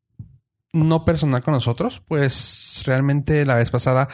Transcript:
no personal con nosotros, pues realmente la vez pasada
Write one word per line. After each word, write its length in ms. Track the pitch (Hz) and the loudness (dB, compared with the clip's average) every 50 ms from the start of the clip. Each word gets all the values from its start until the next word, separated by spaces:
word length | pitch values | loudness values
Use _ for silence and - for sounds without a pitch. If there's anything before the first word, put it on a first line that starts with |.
| _ _ _ - - - - _ _ _ _ _ _ _ - | _ _ _ -20 -20 -20 -20 _ _ _ _ _ _ _ 0
no 320 | 165 156 160 160 165 165 | 2 2 4 2 2 2
personal 360 | - 165 151 151 147 131 123 - | 0 0 0 0 0 0 0 0
con 100 | - 151 | 0 -2
nosotros, 480 | 131 - 120 117 - 185 247 - - - | 0 0 -2 -2 -2 -4 -6 -6 -8 -8
pues 760 | - 170 147 143 131 - - - - - - - - - - - | -4 -2 0 0 0 0 -2 -4 -4 -4 -6 -6 -6 -8 -6 -4
realmente 600 | - 131 131 135 139 143 147 143 - 156 151 147 | -2 0 0 2 0 0 0 0 0 0 2 2
la 100 | 135 127 | 2 2
vez 160 | 120 117 - | 2 2 0
pasada 360 | - 127 - 135 127 131 139 135 | 0 -2 0 2 2 2 2 0